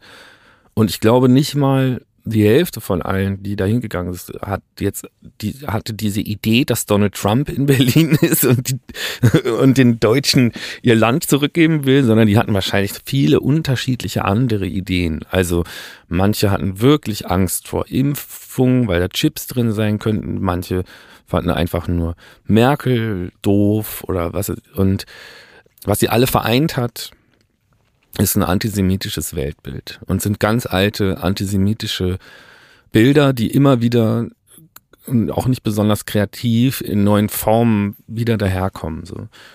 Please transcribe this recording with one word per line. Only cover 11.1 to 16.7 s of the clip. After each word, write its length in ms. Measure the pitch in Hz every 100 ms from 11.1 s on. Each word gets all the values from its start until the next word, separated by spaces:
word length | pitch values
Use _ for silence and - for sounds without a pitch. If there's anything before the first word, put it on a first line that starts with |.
| 143
zurückgeben 600 | - 139 143 175 160 156 135
will, 180 | 139
sondern 240 | 123 110 110
die 100 | 104
hatten 160 | 113
wahrscheinlich 380 | 101 - 101 98 - -
viele 340 | 135 147 135
unterschiedliche 840 | - 156 156 123 - 120 - 104 95
andere 420 | 104 131 104 92
Ideen. 540 | 92 87 92 85 78 -
Also 320 | 92 85 87 85 - - - _
manche 420 | 85 98 101 101
hatten 300 | 98 98